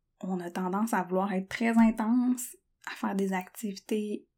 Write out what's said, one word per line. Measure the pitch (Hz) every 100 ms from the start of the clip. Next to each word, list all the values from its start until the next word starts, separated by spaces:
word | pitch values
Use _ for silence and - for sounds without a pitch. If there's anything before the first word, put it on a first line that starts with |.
| _ -
on | 185 185
a | 175
tendance | 180 185 190 226
à | 202
vouloir | 180 185 202
être | 190 190
très | - 233 226
intense, | 226 226 220 247 247 247 - - _ _ -
à | -
faire | 220 196
des | 196
activités | 190 185 - 208 196 - 214 208 214 -